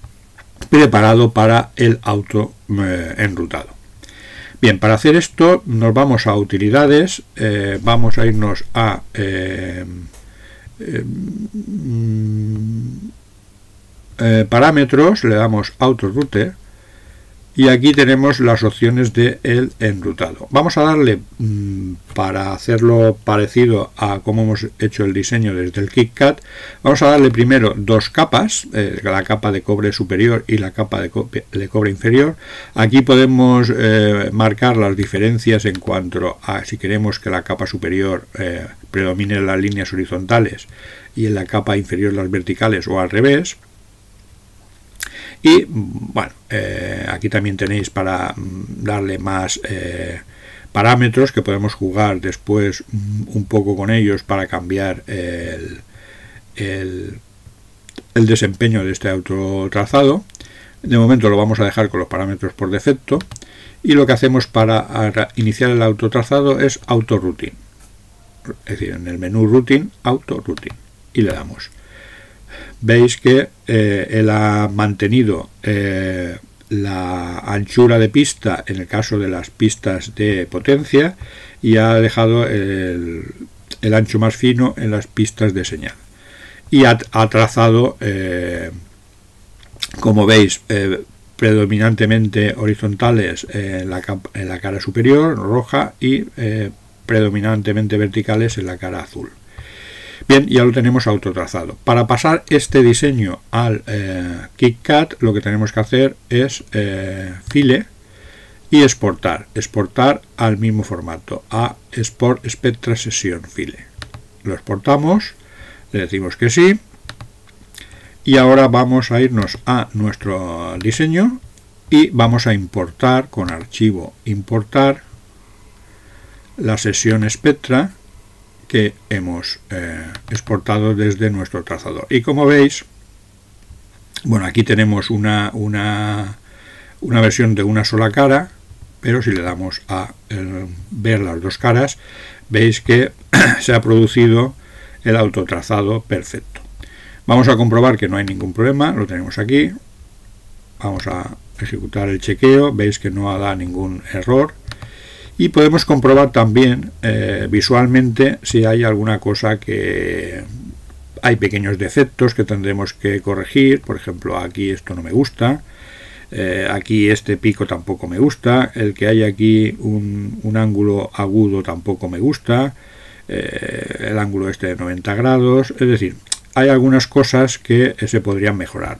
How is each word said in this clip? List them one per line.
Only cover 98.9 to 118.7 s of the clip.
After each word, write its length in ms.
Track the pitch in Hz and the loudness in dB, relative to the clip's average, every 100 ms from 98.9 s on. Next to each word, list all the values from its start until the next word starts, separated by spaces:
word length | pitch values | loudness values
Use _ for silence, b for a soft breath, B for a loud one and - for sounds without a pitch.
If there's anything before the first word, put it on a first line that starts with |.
| 92 | -12
azul. 300 | - - - - B B B B B B B B - | -12 -16 -16 -20 B B B B B B B B 4
Bien, 180 | 135 139 | 4 4
ya 180 | 127 | 4
lo 80 | 120 | 4
tenemos 360 | 117 120 123 113 | 4 2 2 0
autotrazado. 680 | 104 98 90 85 92 82 - - | -2 -4 -6 -6 -8 -10 -6 0
Para 200 | 120 117 | 2 2
pasar 380 | 120 160 165 - | 0 0 0 2
este 340 | 147 - 139 | 0 4 6
diseño 560 | 120 117 147 127 98 85 - | 6 6 2 0 -2 -6 -6
al, 340 | 113 120 107 - | -2 0 -2 -4
eh, 540 | 104 98 92 90 87 - - | -6 -6 -6 -8 -10 -14 0
KitKat, 560 | 123 117 - 151 160 - | 0 0 0 0 0 -2
lo 120 | 117 | -2
que 80 | 104 | 0
tenemos 300 | 101 107 107 | -2 -2 -2
que 80 | - | -4
hacer 380 | 107 123 135 - - | 0 2 2 -2 -4
es, 360 | 120 131 - - | -2 -2 -6 -8
eh, 640 | 107 101 95 95 95 95 92 - | -6 -4 -6 -8 -8 -12 -14 -4
file 360 | 143 139 131 - - b b b b b b - | 2 2 2 -2 -16 b b b b b b 2
y 140 | 147 | 6
exportar. 640 | 139 - 104 85 92 80 - 110 | 6 4 -4 -2 -4 -6 -8 -10
Exportar 640 | - 107 95 - 127 143 - - | -6 -4 -4 0 0 0 -6 -4
al 200 | 113 104 | -2 0
mismo 260 | 113 107 | 0 -2
formato, 600 | - 90 85 82 - - - | -4 -8 -10 -12 -12 -14 -8
a 280 | 110 120 - - | -6 -6 -8 -12
Export 520 | - 113 - 123 123 120 | -8 -8 -2 -2 -2 -6
Spectra 480 | - 127 117 - 117 | -4 -4 -2 -4 -4
Session 460 | 110 - 95 85 | -4 -6 -6 -6
File. 420 | - - 73 - - - - - - _ | -10 -10 -10 -12 -20 -20 -20 -20 -20 _
Lo 100 | 101 | -10
exportamos, 800 | - - 101 143 143 151 208 - - B B B B - | -8 -8 -4 0 2 2 0 -2 -12 B B B B -10
le 80 | 101 | -6
decimos 340 | 87 98 92 - | -4 -6 -6 -2
que 160 | 120 | 0
sí. 280 | 170 180 214 - - - - - - - - - B B B B B | 4 4 4 -4 -20 -20 -20 -20 -20 -20 -20 -20 B B B B B
Y 140 | - 135 | 2 6
ahora 300 | 131 135 | 8 8
vamos 440 | 131 | 6